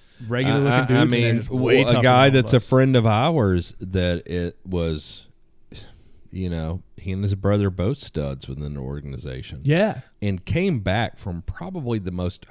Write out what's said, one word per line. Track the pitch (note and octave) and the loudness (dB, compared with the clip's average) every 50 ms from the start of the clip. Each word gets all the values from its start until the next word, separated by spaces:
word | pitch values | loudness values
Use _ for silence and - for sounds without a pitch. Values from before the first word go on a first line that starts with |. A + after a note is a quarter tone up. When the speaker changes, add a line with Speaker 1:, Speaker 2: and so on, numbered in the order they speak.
| _ - _ - B2 A2 | _ -20 _ -14 -8 -4
Speaker 1:
regular | A#2+ B2 C3+ C3+ C3+ C#3 | -2 0 2 2 2 2
Speaker 2:
I, | C#3 | 4
Speaker 1:
looking | C#3 C3 | 4 4
Speaker 2:
I, | B2+ | 4
Speaker 1:
dudes, | C3 B2+ | 4 4
Speaker 2:
I | B2+ A#2+ A#2+ | 4 4 4
Speaker 1:
and | A#2+ A#2+ | 4 4
they're | A#2+ A#2+ A#2 A2+ | 2 2 2 2
Speaker 2:
mean, | |
Speaker 1:
just | A2+ G#2+ - | 0 -2 -2
way | B2+ B2+ B2+ A#2+ A#2+ C3 - | -2 0 2 4 4 4 4
Speaker 2:
a | |
Speaker 1:
tougher | A#2+ A#2+ A#2+ A#2+ | 4 4 4 6
Speaker 2:
guy | |
Speaker 1:
than | B2+ | 6
all | B2 B2 C3+ | 6 8 6
of | C#3 C3+ | 6 6
Speaker 2:
that's | C3 A#2 G#2+ C3+ | 4 4 4 4
a | |
Speaker 1:
us. | A#2+ - - | 2 4 4
Speaker 2:
friend | C3 C3 C3 C3+ B2+ | 4 4 6 6 4
of | B2 A2 | 4 4
ours | A2+ G#2+ G#2+ B2+ D#3+ E3 D3+ A2 G2 F#2 F2 E2+ - - - | 4 2 2 2 0 0 2 2 2 2 0 0 -4 -8 -12
that | F#2+ F#2+ F#2 F#2+ F2+ F2+ F2 - - - | -10 -4 -2 -2 0 0 -2 -4 -4 -6
it | E2+ F2 F2 E2+ - - - | -6 -4 -4 -4 -6 -10 -10
was, | F#2+ F#2 F2 E2+ E2 D#2+ D2+ - - - - - - _ _ _ _ _ _ - - - - - - - - - - - - - - - | -6 -4 -2 -2 -2 -4 -4 -8 -10 -14 -16 -18 -20 _ _ _ _ _ _ -20 -20 -20 -20 -20 -20 -20 -20 -20 -20 -20 -20 -20 -14 -10
you | F#2 F#2 F2+ | -6 -6 -4
know, | E2+ E2 D#2+ D#2+ E2+ F2+ - _ - | -4 -4 -4 -4 -6 -8 -10 _ -20
he | - E2 F#2+ F#2+ | -14 -10 -8 -6
and | F#2+ G2+ | -4 -2
his | G2+ G2 | -2 -2
brother | F#2+ G2 G2 G#2 G2+ G2+ G2 | 0 0 2 2 2 2 0
both | F2+ F#2 F2+ G#2 C#3 - | 0 -2 -2 -2 -4 -4
studs | - - - D#2+ D2 C#2 C2+ C2 - - | -8 -8 -6 -4 -4 -4 -6 -8 -10 -10
within | C2 C#2 D2 C#2+ C#2+ | -10 -8 -8 -8 -8
the | C#2+ | -8
organization. | C2 C2 C#2+ D2 C#2 C#2+ C2+ A#1+ - C#2 B1+ C2 - - - B1+ C2 | -8 -8 -8 -10 -10 -10 -12 -12 -10 -10 -10 -12 -12 -12 -12 -6 0
Speaker 3:
Yeah. | C#3 D3 F3 G#3 G#3+ - - - _ _ - G#3 | 0 2 2 2 0 -2 -6 -14 _ _ -8 -4
Speaker 2:
And | G2+ G2 F2+ - | -4 -4 -4 -4
came | - - E3+ F#3 G3 E3 A#2 | -4 -2 -2 0 -2 -2 -2
back | F#2+ F#2+ F#2 A2+ A2+ - - - | -2 -2 -2 -2 -2 -4 -6 -10
from | - G2+ F2 E2+ - | -10 -8 -8 -8 -8
probably | - - - E3+ F#3 F#3+ F3+ C#3 A#2+ A#2 A2 | -10 -12 -10 -10 -10 -10 -8 -6 -4 -4 -4
the | F#2 F#2 | -4 -6
most | F2+ F2+ F2+ F2 - - - - | -6 -4 -4 -4 -6 -8 -14 -14